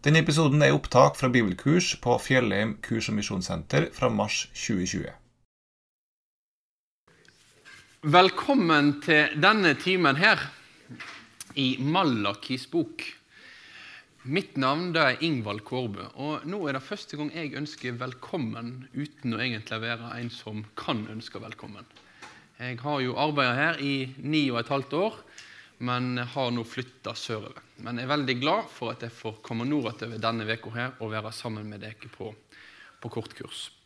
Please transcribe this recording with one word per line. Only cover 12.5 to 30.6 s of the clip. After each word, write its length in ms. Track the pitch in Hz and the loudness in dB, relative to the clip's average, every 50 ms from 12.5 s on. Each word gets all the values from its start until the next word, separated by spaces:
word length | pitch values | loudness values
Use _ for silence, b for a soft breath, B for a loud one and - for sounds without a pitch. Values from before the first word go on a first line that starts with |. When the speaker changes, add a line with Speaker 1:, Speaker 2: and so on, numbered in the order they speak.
| 131 123 - - | -6 -6 -6 -4
Speaker 2:
bok. 400 | - 170 151 - - - - - - - _ B B B B B B B B B B B B B B B B B _ _ - 127 | -2 -2 -2 -2 -6 -12 -12 -14 -14 -16 _ B B B B B B B B B B B B B B B B B _ _ -8 -4
Mitt 320 | 143 185 190 - - 139 | -4 -4 -4 -4 -4 -2
navn, 300 | 135 131 143 160 180 180 | 0 0 0 0 -2 -2
det 160 | 160 165 151 135 123 | 0 2 2 2 2
er 100 | - 156 | 2 0
Ingvald 400 | 170 151 127 107 104 101 107 - | -2 0 -2 -2 -4 -6 -8 -8
Kårbø, 480 | - 127 127 127 110 98 92 90 104 - - | -6 -4 -4 -4 -4 -6 -8 -12 -14 -12 -8
og 240 | 135 147 151 135 - | -8 -6 -6 -6 -8
nå 220 | 147 190 208 180 147 | -8 -8 -6 -4 -4
er 80 | 135 | -4
det 120 | 135 131 - | -4 -6 -8
første 240 | 208 202 - - - | -12 -12 -12 -14 -10
gang 160 | 147 151 147 | -8 -8 -8
jeg 240 | - 165 165 143 - | -6 -8 -8 -8 -6
ønsker 400 | 131 151 147 - - - 123 120 120 127 | -8 -8 -8 -10 -10 -8 -8 -8 -6 -8
velkommen 760 | 131 123 - - - - 180 135 110 110 113 120 120 123 127 - - | -10 -10 -12 -12 -8 -6 -4 -4 -4 -6 -8 -10 -10 -12 -14 -16 -12
uten 400 | - 135 143 147 - _ - 120 | -8 -8 -8 -8 -10 _ -6 -4
å 140 | 117 104 120 127 | -2 -2 -2 -4
egentlig 380 | 117 107 107 - 113 110 110 117 | -4 -6 -8 -8 -8 -6 -4 -6
være 300 | 117 113 117 117 120 120 | -6 -6 -8 -12 -10 -8
en 200 | 117 117 117 - - | -10 -10 -10 -12 -12
som 220 | 110 107 107 104 104 _ | -10 -10 -10 -10 -10 _
kan 320 | - - - 143 110 107 110 | -12 -6 -4 -4 -4 -4 -8
ønske 320 | 110 110 110 - - 101 | -10 -12 -14 -12 -14 -14
velkommen. 480 | 113 104 110 - - - 101 104 113 _ _ B B B B B B B B B B B B _ 120 | -14 -14 -16 -16 -16 -18 -18 -20 -20 _ _ B B B B B B B B B B B B _ -10
Jeg 140 | 127 127 117 120 | -10 -10 -8 -4
har 160 | 147 147 139 | -2 -2 0
jo 140 | 131 127 123 - | 0 0 2 2
arbeidet 380 | 143 156 147 143 135 123 120 131 | 2 2 4 4 4 4 4 2
her 220 | 147 165 165 147 | 2 0 0 -2
i 120 | 139 143 139 135 131 127 131 135 123 139 | -2 -2 -2 -2 -4 -6 -8 -10 -4 0
ni 140 | 156 156 147 135 | 2 4 4 4
og 80 | 120 117 | 2 0
et 100 | 117 - | 0 0
halvt 220 | 143 139 127 - 143 | -2 -2 -2 -2 -2
år, 200 | 156 190 220 220 - - B B B B B B B B B B B 120 | 0 0 0 -2 -6 -20 B B B B B B B B B B B -4
men 360 | 123 123 123 127 127 123 123 | -2 -2 -2 -2 -2 -2 -4
har 300 | 123 120 - 143 131 120 120 | -6 -6 -2 -2 0 0 0
nå 80 | 120 113 | -2 -4
flyttet 540 | 113 - - 123 123 _ _ _ 101 117 - | -6 -8 -10 -10 -10 _ _ _ -10 -10 -10
sørover. 400 | - - 117 107 101 - - - - _ _ - | -8 -6 -6 -6 -8 -12 -16 -18 -20 _ _ -14
Men 160 | - 117 120 120 | -10 -8 -8 -6
jeg 80 | 123 | -2
er 60 | 127 | 0
veldig 240 | 143 147 143 127 131 123 | 0 0 2 0 -2 0
glad 300 | 131 147 175 214 208 - | 2 2 2 0 0 -6
for 220 | - - 127 113 120 | -10 -8 -6 -6 -6
at 80 | - - | -6 -10
jeg 80 | 117 | -12
får 280 | - - - 113 110 - - | -12 -8 -10 -10 -10 -10 -10
komme 220 | - 117 113 120 135 | -8 -6 -4 -2 0
nordover 540 | 151 147 123 107 104 - 110 113 117 107 | 0 0 0 -2 -6 -6 -8 -8 -6 -4
denne 240 | 110 113 117 117 110 107 | -2 -2 -2 -2 -2 -4
veka 240 | 113 113 | -6 -6